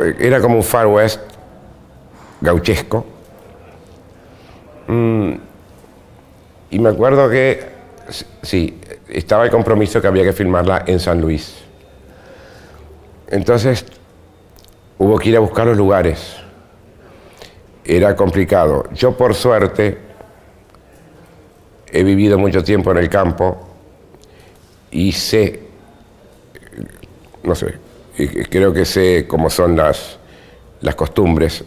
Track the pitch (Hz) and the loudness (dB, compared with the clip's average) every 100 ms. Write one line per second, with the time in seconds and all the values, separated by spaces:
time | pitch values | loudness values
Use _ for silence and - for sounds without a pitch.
0 | 82 - 123 131 117 117 98 120 110 104 | -2 0 0 2 2 2 2 2 2 4
1 | 110 - - - - - - - - - | 2 -2 -14 -20 -20 -20 -20 -20 -20 -20
2 | - - - - 82 87 107 101 - 110 | -20 -20 -20 -4 0 0 0 -2 -2 -6
3 | - - - - - - - - - - | -8 -20 -20 -20 -20 -20 -20 -20 -20 -20
4 | - - - - - - - - - 117 | -20 -20 -20 -20 -20 -20 -20 -20 -6 -2
5 | 117 110 95 58 - - - - - - | 0 -2 -4 -6 -14 -20 -20 -20 -20 -20
6 | - - - - _ - - 98 113 101 | -20 -20 -20 -20 _ -20 -8 0 0 2
7 | 123 139 131 127 131 - - - - - | 2 4 2 2 0 -2 -8 -20 -20 -20
8 | - - - - - 92 82 - - - | -18 -16 -16 -18 -6 -4 -4 -8 -20 -20
9 | - 64 85 107 117 117 110 107 101 113 | -12 -10 0 2 2 0 2 0 0 0
10 | 98 95 92 92 92 90 90 92 - 90 | 0 2 0 0 0 0 0 -2 0 -2
11 | 87 85 80 76 - - - - - - | 0 -2 -2 -4 -8 -20 -20 -20 -20 -20
12 | - - - - - - - - - - | -20 -20 -20 -20 -20 -20 -20 -20 -20 -20
13 | - - - 98 90 120 123 117 - - | -20 -20 -6 -4 0 0 2 -2 -6 -20
14 | - - - _ _ - - _ _ - | -20 -20 -20 _ _ -20 -20 _ _ -2
15 | 98 107 110 113 107 101 117 104 98 95 | 0 2 2 2 2 0 0 2 2 2
16 | 85 78 - - - - _ _ - - | 0 -2 -10 -20 -20 -20 _ _ -20 -20
17 | - - - - - - - - - 85 | -20 -20 -20 -20 -20 -20 -20 -16 -2 2
18 | 101 95 98 92 90 95 78 69 - - | 2 2 0 0 0 2 2 0 -4 -2
19 | 127 - 123 101 123 110 95 - 104 90 | -2 2 0 0 0 2 0 0 -2 -4
20 | - - - - - _ _ - _ - | -14 -20 -20 -20 -20 _ _ -20 _ -20
21 | - - - - - _ _ _ - - | -20 -20 -20 -20 -20 _ _ _ -6 0
22 | 95 98 104 98 101 95 80 101 92 85 | 2 4 4 2 2 0 0 0 2 0
23 | 85 101 87 85 90 - - - - - | 2 0 0 0 -4 -4 -14 -20 -20 -20
24 | - - - - - - _ _ _ 71 | -20 -20 -20 -20 -20 -20 _ _ _ -4
25 | 95 - - 110 98 - - - - - | -2 -2 -2 0 0 -2 -20 -20 -20 -20
26 | - _ - - _ - - - - - | -20 _ -20 -20 _ -20 -20 -18 -18 -18
27 | - - - - 87 87 - - - - | -20 -20 -20 -12 -4 -4 -4 -10 -20 -20
28 | - - 71 - 60 92 98 85 87 98 | -18 -6 -6 -4 -4 2 2 2 0 2
29 | 92 87 - 78 80 - 87 82 76 - | 2 2 0 -2 -2 0 0 2 2 0
30 | - - - - - - - - - 78 | -8 -20 -20 -20 -20 -20 -20 -10 -8 -4
31 | 76 - 90 80 78 - | -4 0 0 2 0 -4